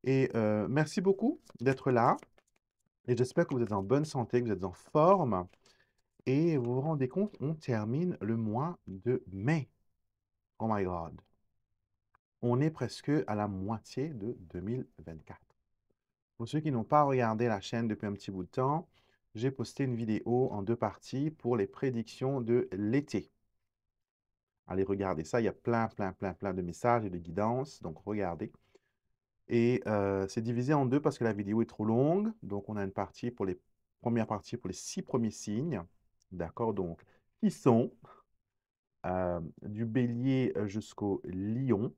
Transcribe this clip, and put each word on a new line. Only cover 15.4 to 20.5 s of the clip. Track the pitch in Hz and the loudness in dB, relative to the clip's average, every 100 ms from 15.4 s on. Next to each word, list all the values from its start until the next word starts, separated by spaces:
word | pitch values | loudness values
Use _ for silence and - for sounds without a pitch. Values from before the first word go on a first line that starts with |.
| _ _ _ _ _ _ _ _ _ - | _ _ _ _ _ _ _ _ _ -12
Pour | 117 | -4
ceux | 151 | -2
qui | 151 | 0
n'ont | 123 | -2
pas | 107 151 | 4 6
regardé | 143 131 117 110 120 | 6 4 2 2 0
la | 101 | 0
chaîne | - 117 117 | -2 -4 -2
depuis | 107 104 | -2 -4
un | |
petit | 101 - | -6 -6
bout | 95 | -8
de | 90 | -6
temps, | - 131 156 - _ _ _ _ | 0 0 0 -4 _ _ _ _
j'ai | 107 131 | -4 -4
posté | 135 113 - | -2 -8 -4
une | 135 117 | -2 -2
vidéo | 113 107 110 123 131 | 0 -2 2 2 2